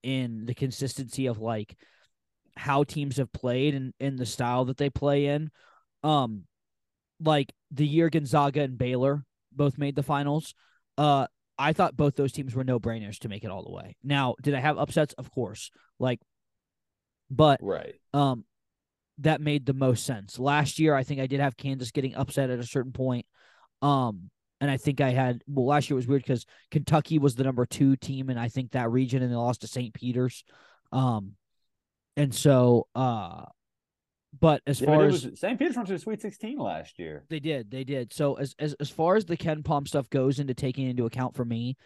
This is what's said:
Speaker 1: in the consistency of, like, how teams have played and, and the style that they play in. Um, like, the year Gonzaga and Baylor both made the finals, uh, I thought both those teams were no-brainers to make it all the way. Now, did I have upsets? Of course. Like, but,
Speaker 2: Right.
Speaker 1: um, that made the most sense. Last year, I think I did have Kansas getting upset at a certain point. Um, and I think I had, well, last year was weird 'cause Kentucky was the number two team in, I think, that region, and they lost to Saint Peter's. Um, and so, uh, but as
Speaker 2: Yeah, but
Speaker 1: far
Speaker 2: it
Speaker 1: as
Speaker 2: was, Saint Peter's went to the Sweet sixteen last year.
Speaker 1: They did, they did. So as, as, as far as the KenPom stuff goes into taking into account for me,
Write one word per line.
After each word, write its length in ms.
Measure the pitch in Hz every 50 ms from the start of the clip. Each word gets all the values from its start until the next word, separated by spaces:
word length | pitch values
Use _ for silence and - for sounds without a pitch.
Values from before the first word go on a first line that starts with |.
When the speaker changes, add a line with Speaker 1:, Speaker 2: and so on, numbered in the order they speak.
Speaker 1:
in 420 | - 131 135 131 127 120 113 110 110
the 100 | 120 117
consistency 720 | - 139 131 - - 139 120 - - 131 110 - 135 131
of, 120 | 123 113 104
like, 380 | 110 117 113 110 104 _ - _ _ _ _ _ _ _ _ _ _ _ _ _ _ _ _
how 280 | - - 139 139 143 147
teams 320 | - - 151 143 139 127
have 160 | 139 127 -
played 420 | - - - 123 123 127 143 151 139
and, 200 | 135 131 123 - -
and 180 | 135 139 135 127
the 80 | 123
style 400 | 113 - - 127 120 123 127 127
that 100 | 127 131
they 140 | - 143 139
play 360 | - - 139 143 143 143 143
in. 240 | 143 143 151 156 151 _ _ _ _ _ _ _ _ _ -
Um, 420 | - 156 151 143 127 113 110 98 85 _ _ _ _ _ _ _ _ _ _ _ _ _ _ -
like, 340 | 160 156 151 143 139 - - _ _ -
the 160 | 147 135 151
year 240 | 143 151 165 165 160
Gonzaga 500 | 160 160 147 120 160 147 143 143 127 151
and 140 | 143 131 127
Baylor 480 | 110 127 123 127 123 131 139 143 147 131 _ _ _ _ _
both 260 | - 139 143 139 - 147
made 180 | 143 143 135
the 60 | 147
finals, 520 | 135 - 147 143 143 143 147 160 - - - _ _ _ _ _ _ _ - -
uh, 280 | 151 147 139 139 127 - _ _ _ _ - -
I 160 | 139 156 156
thought 200 | - 180 160 135
both 200 | 139 147 143 -
those 160 | - 139 135
teams 220 | - 151 135 131 113
were 100 | 131 127
no-brainers 540 | 131 127 113 98 117 113 113 104 101 98 -
to 100 | - 107
make 160 | 98 104 117
it 60 | 98
all 120 | 95 92
the 80 | - 85
way. 240 | 90 92 - - - _
Now, 320 | - 143 143 143 135 127 - -
did 140 | - 143 139
I 60 | 127
have 180 | 135 156 143 -
upsets? 340 | 147 - - 160 151 - -
Of 160 | - 131 -
course. 400 | - 135 117 - - - - - _ _ _ _ _ -
Like, 200 | 127 127 123 - _ _ _ _ _ _ _ _ _ _ _ _ _ _ _ _ _ _ _ _ _ -
but, 300 | 135 117 156 147 139 -
Speaker 2:
Right. 380 | - 98 87 - - - - _ _ - -
Speaker 1:
um, 320 | 143 143 135 127 113 - _ _ _ _ _ _ _ _ _ _ _ _ _ _ -
that 240 | 135 156 156 143
made 240 | 151 147 147 143 123
the 80 | 143 135
most 320 | 135 139 131 120 - -
sense. 320 | - 123 101 98 101 - 123
Last 400 | 127 143 143 151 143 147 - 156
year, 160 | 160 156 143
I 80 | 135
think 180 | 131 - 147 135
I 60 | 135
did 140 | 123 139 139
have 180 | 143 135 - -
Kansas 320 | - 139 135 131 127 113
getting 240 | - 143 131 135 -
upset 340 | 127 139 - - 139 135 127
at 120 | 127 120
a 40 | 123
certain 260 | - - 139 123 131
point. 340 | 123 131 131 131 123 120 - _ _ _ _ _ _ _ _ _ _ -
Um, 480 | 139 143 139 135 127 117 104 87 95 - _ _ _ _ _ -
and 100 | 139 143
I 60 | 135
think 240 | 123 - 147 135 131
I 100 | 139 131
had, 320 | 123 135 131 123 123 117 -
well, 200 | - 143 135 120
last 220 | 135 147 147 143 -
year 80 | 143
was 100 | 131 120
weird 180 | 127 143 135 -
'cause 180 | - 127 113 - _ - - _ -
Kentucky 480 | - 151 - - 170 156 - - 160 151
was 160 | 139 143 113
the 100 | 123 135
number 200 | 135 127 120 123
two 320 | - - - 139 135 135
team 320 | - - - 139 131 131 135
in, 80 | 123
I 120 | 117 120 117
think, 240 | - 135 127 -
that 180 | - 127 117 117
region, 320 | 120 127 131 120 131 131
and 100 | 127 123
they 40 | 120
lost 260 | 117 120 123 120 -
to 40 | -
Saint 280 | - - 127 123 107 -
Peter's. 500 | - 120 123 117 127 127 123 - - _ _ _ - _ _ _ _ _ -
Um, 440 | - 135 131 123 113 104 98 98 104 _ _ _ _ _ _ _ _ _ _ _ _ _ _ _ -
and 180 | 143 147 135 110
so, 520 | - - 147 135 127 123 123 120 113 - _ -
uh, 520 | 123 131 123 117 107 92 87 82 82 - - _ _ _ _ _ _ _ _ _ _ _ _ _ _ _ _ - -
but 240 | 165 160 147 - -
as 140 | 143 135 -
Speaker 2:
Yeah, 60 | 131
but 60 | 151
Speaker 1:
far 120 | 151 151 -
Speaker 2:
it 100 | 147 185
Speaker 1:
as 120 | 143 123
Speaker 2:
was, 140 | - - -
Saint 180 | - - 254 -
Peter's 180 | 285 349 240
went 120 | 247 214 185
to 60 | 190
the 40 | 156
Sweet 220 | - 220 214 208
sixteen 380 | - 196 - - 220 220 294 285
last 400 | 117 98 80 80 - - - -
year. 260 | 85 80 76 73 - -
Speaker 1:
They 100 | 160 151
did, 300 | 143 160 147 131 110 101
they 140 | 131 131 135
did. 280 | 127 143 131 120 -
So 220 | - - 147 139 131
as, 200 | - 139 135 - -
as, 160 | 151 151 139
as 160 | - 156 -
far 260 | - - 160 175 196
as 80 | 220 185
the 120 | 165 170
KenPom 520 | - - 165 156 151 139 151 151 143 139 -
stuff 220 | - 143 123 -
goes 280 | - 135 127 143 131 143
into 140 | 143 131 120
taking 320 | - - 131 - 139 135 127
into 180 | 123 123 117
account 280 | 113 - 123 127 123 -
for 100 | - 120
me, 320 | 117 117 117 120 127 135 _ _